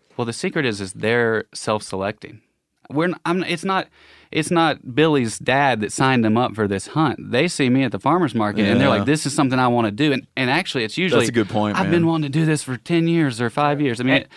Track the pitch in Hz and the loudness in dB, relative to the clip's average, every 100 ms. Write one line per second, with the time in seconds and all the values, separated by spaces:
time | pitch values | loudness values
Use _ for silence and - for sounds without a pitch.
0 | _ - 117 117 185 175 135 104 98 110 | _ -8 -6 -4 -4 -2 -2 -2 -8 -4
1 | 107 120 117 110 - - - 107 - 98 | 0 2 2 0 -4 -10 -4 -4 -4 -6
2 | 98 107 - 113 _ _ _ _ - 143 | -6 -6 -16 -20 _ _ _ _ -8 -4
3 | 175 175 - 175 170 170 196 190 - _ | -2 -4 -4 -2 -2 -6 -2 -4 -4 _
4 | - - - - 156 165 160 139 - 120 | -20 -20 -8 -6 0 2 2 0 -6 2
5 | 160 147 117 - - 131 143 117 104 - | 4 4 0 -4 0 2 2 2 -2 0
6 | 131 127 110 110 123 101 104 98 - 147 | 2 4 4 2 0 0 0 0 -4 -2
7 | 156 - 98 117 175 - 131 127 135 98 | -2 -2 -4 0 0 0 2 2 0 -2
8 | 135 160 156 113 104 104 101 101 135 107 | 0 2 0 0 -2 0 2 4 4 2
9 | 101 151 143 135 139 127 127 120 113 104 | 2 0 0 0 0 2 2 2 0 0
10 | 151 131 - - 131 143 185 135 110 - | 0 0 -4 -4 0 0 -2 -4 -4 -2
11 | 185 123 113 113 101 110 104 98 95 170 | 0 2 2 0 0 0 0 0 0 2
12 | 165 165 147 143 160 151 - 123 - 170 | 2 0 -2 0 0 0 -4 -10 -2 0
13 | 165 170 151 113 120 127 147 143 147 117 | 2 2 0 0 -4 0 0 2 0 0
14 | 127 131 - | 2 0 0